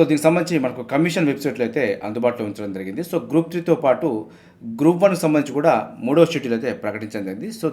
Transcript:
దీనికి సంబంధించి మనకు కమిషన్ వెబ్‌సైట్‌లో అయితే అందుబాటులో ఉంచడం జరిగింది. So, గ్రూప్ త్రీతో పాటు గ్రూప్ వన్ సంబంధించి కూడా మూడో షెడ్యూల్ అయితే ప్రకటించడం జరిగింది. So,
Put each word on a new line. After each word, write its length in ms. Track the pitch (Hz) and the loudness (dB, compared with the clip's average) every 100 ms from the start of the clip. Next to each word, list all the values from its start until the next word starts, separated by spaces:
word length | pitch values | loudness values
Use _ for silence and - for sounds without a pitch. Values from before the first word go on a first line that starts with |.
| 147 | 2
దీనికి 140 | 151 160 | 4 4
సంబంధించి 340 | 175 165 165 131 | 2 2 0 -2
మనకు 180 | 120 120 | -4 -2
కమిషన్ 360 | 139 170 165 151 | 0 2 2 0
వెబ్‌సైట్‌లో 360 | 139 143 120 117 | 0 -2 -2 -2
అయితే 180 | 151 113 98 104 | 0 0 -2 -6
అందుబాటులో 380 | 117 120 120 107 | -2 0 0 -4
ఉంచడం 240 | 101 104 95 | -6 -8 -8
జరిగింది. 260 | 95 117 170 | -8 -8 -6
So, 60 | 175 113 | -4 0
గ్రూప్ 180 | 156 165 | 0 0
త్రీతో 240 | 175 165 160 139 | -2 0 2 2
పాటు 240 | - 160 110 107 - - _ 117 113 | 2 0 -4 -8 -16 -20 _ -12 0
గ్రూప్ 200 | 151 175 | 2 4
వన్ 140 | 196 170 160 | 4 4 2
సంబంధించి 320 | 151 135 131 | 2 0 0
కూడా 140 | 156 117 - - 113 | 2 2 0 -6 0
మూడో 180 | 151 165 | 4 4
షెడ్యూల్ 260 | 147 127 113 | 4 -2 -2
అయితే 120 | 123 101 104 | -2 -4 -6
ప్రకటించడం 400 | 104 107 110 95 | -6 -6 -8 -6
జరిగింది. 220 | 98 196 226 | -8 -10 -6
So, 80 | 160 | -2